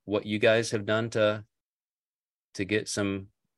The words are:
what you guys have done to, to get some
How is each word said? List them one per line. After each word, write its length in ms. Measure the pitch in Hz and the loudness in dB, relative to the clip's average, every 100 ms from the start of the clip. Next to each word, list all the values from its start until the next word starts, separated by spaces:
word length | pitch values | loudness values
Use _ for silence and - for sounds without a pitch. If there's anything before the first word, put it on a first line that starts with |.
what 200 | - 104 | -4 -4
you 140 | 104 104 | -2 2
guys 320 | 113 113 113 | 4 4 2
have 160 | 110 98 | -4 0
done 240 | 110 113 | -2 0
to, 340 | 113 107 107 104 _ _ _ _ _ _ _ _ _ _ | 2 2 2 -8 _ _ _ _ _ _ _ _ _ _
to 100 | - | -8
get 240 | 95 104 - | -2 -2 -2
some 380 | - 101 98 98 _ _ | -4 -2 -4 -8 _ _